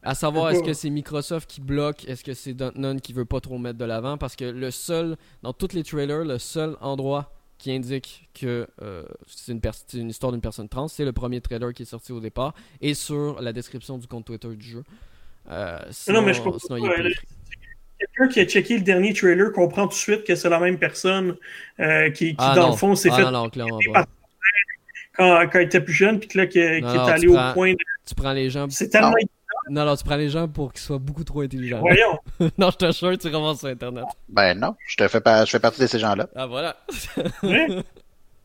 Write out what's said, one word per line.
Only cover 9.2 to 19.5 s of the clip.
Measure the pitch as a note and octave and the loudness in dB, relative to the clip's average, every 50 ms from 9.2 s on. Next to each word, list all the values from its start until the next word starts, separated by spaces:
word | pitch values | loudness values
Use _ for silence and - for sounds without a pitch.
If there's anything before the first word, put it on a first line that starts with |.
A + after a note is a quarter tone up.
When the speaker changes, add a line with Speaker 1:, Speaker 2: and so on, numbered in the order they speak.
| - | -20
Speaker 1:
c'est | _ - - - - | _ -20 -20 -12 -10
une | A#2+ A#2 | -10 -6
pers-, | G#2+ - A2 - - _ | -6 -6 -6 -6 -16 _
c'est | - B2 | -12 -10
une | A#2 A#2 | -10 -10
histoire | A2 - - C3 | -10 -6 -4 -4
d'une | B2 A#2+ | -4 -4
personne | - A#2 G#2+ - A2 G#2+ | -6 -8 -8 -8 -12 -10
trans, | - B2+ C#3 | -8 -8 -8
c'est | D#3+ - - D3 | -8 -6 -4 -4
le | C#3 A#2+ | -4 -4
premier | - B2+ A#2+ B2 B2 | -4 -6 -4 -6 -6
trailer | A#2 - B2 A#2 A#2+ A#2+ B2 | -6 -8 -8 -6 -6 -8 -8
qui | - B2 | -10 -14
est | |
sorti | A2+ - A#2 - - B2+ | -16 -16 -18 -16 -14 -14
au | A#2 | -10
départ, | A2 A2 - - B2+ D3 D3+ - - _ _ - | -10 -10 -6 -6 -6 -6 -6 -10 -20 _ _ -8
et | - D3 D3 | -4 -4 -4
sur | C#3 - - D3+ D3 D3 D3 C#3+ - B2+ | -4 -6 -8 -6 -4 -4 -6 -6 -8 -8
la | A#2+ A2+ | -8 -8
description | B2 A#2 - - B2+ B2 - C3+ B2+ | -10 -12 -12 -14 -16 -14 -14 -14 -14
du | A#2+ | -14
compte | A#2+ B2 A#2 A2 | -14 -16 -16 -14
Twitter | - A#2 A2 - A#2 A2+ | -12 -14 -14 -12 -14 -16
du | G#2+ G#2+ | -16 -16
jeu. | A#2+ A#2 A#2 C#3+ _ F#3+ A3+ - - - - - - - - _ - | -18 -18 -18 -18 _ -20 -20 -20 -20 -20 -20 -20 -20 -20 -20 _ -14
Euh, | - F2 G#2 F2+ E2 D#2+ - - - - - - | -10 -8 -8 -8 -8 -12 -14 -16 -16 -14 -2 2
Speaker 2:
Non, | G3 A3+ A3 | 2 4 4
mais | G3 F#3+ | 4 2
je | - | 0
Speaker 1:
sinon, | - F#3+ F3 | -2 -4 -6
Speaker 2:
comprends | - | -6
Speaker 1:
sinon, | - - C3 | -8 -8 -6
il | A#2+ - | -4 -2
est | G3 | 0
Speaker 2:
pas, | F3 | 0
Speaker 1:
pas | E3+ E3+ | 0 0
Speaker 2:
euh, | F3 | -2
Speaker 1:
écrit. | F3 - - - - - - - - - - - - - - - - - | -4 -4 -8 -14 -18 -20 -18 -20 -20 -20 -20 -20 -20 -20 -20 -20 -12 -10
Speaker 2:
quelqu'un | - - _ - B3+ C4 C4 | -10 -10 _ 2 2 2 6
qui | A3 | 4
a | F#3+ | 4
checké | F3 - G#3 F#3 - A#3+ | 4 4 2 2 2 0
le | A3+ F#3 | 0 2
dernier | F3+ F#3+ F3+ F#3 G#3+ G3+ | 4 4 4 4 2 2
trailer | - - F#3 E3+ F3 G3 A3 | 4 4 4 6 6 4 2